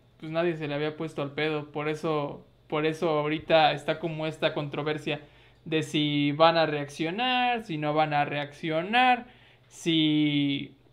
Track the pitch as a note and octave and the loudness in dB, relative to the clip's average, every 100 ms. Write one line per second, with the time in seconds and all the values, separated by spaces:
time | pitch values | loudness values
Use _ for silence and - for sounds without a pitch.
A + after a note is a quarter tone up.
0 | _ _ D#3 D#3+ F3 D#3+ D3 C#3+ D3+ D3+ | _ _ -6 -2 0 -2 -4 -2 -4 -4
1 | D#3+ D#3+ C#3+ C#3 D#3 D3+ D3 D3+ D3+ D3+ | -6 -6 -6 -2 -2 -2 -4 -6 -4 -2
2 | E3 D3+ C#3+ D3 - _ - D#3 D#3 D3+ | -2 -2 -2 -8 -18 _ -4 0 0 0
3 | F3 D3+ D3+ D#3 - D#3+ D3+ D3 - D#3 | 0 2 0 -2 2 6 6 2 -2 -4
4 | E3+ D#3 D#3 D#3 D#3+ - D3 D3+ D3+ D3+ | -4 -4 -6 -2 -2 0 -4 -4 -4 -4
5 | D#3+ D3 - - - _ - D#3 C#3+ D#3 | -4 -6 -8 -20 -20 _ -4 -2 0 0
6 | D3+ D3 C#3+ C#3+ E3 E3 D#3 D3 C#3+ - | 2 2 2 6 6 6 2 0 -6 -6
7 | E3 G3 B3+ B3 B3 A#3+ A3 D#3 D3+ D3+ | -4 -2 -2 0 0 -2 -4 -4 0 2
8 | D#3 D3 C#3+ C#3+ C#3+ - E3+ D#3 F3+ A#3 | 2 2 0 -2 -8 -8 -4 -2 0 2
9 | B3+ B3 - - - _ _ - F3 D#3+ | 4 2 -2 -20 -20 _ _ -6 0 2
10 | D#3 D3+ D3+ C#3+ C#3+ C#3 C#3 - _ | 4 2 2 2 0 -2 -6 -16 _